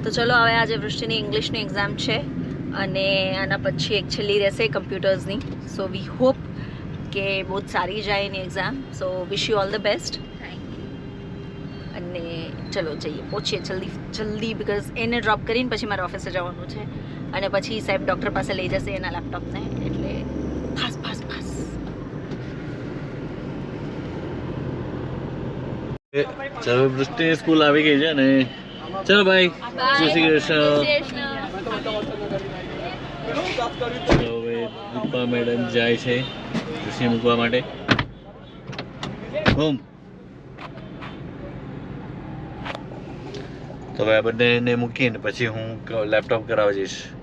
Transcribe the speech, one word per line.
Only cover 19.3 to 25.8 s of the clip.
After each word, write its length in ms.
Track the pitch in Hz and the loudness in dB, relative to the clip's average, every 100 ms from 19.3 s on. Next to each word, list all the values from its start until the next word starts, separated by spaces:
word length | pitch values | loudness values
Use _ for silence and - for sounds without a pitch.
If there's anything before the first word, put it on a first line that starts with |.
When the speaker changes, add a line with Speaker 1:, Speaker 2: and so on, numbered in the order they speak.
| 175 165 196 214 - - | -6 -6 -6 -4 -4 -2
Speaker 1:
એટલે 260 | - - - - - - - - - | -2 -2 -4 -4 -4 -4 -4 -4 -4
ફાસ્ટ, 220 | 247 - | -4 -4
ફાસ્ટ, 200 | - - - | -6 -6 -6
ફાસ્ટ. 220 | - - - - - - - - - - - - - - - - - - - - - - - - - - - - - - - - - - - - - - - - - - - - - | -8 -6 -6 -6 -6 -8 -8 -8 -8 -8 -8 -8 -8 -8 -8 -8 -8 -8 -8 -8 -6 -6 -6 -6 -6 -6 -6 -6 -6 -6 -6 -6 -4 -4 -4 -6 -6 -6 -4 -6 -4 -4 -4 -4 -4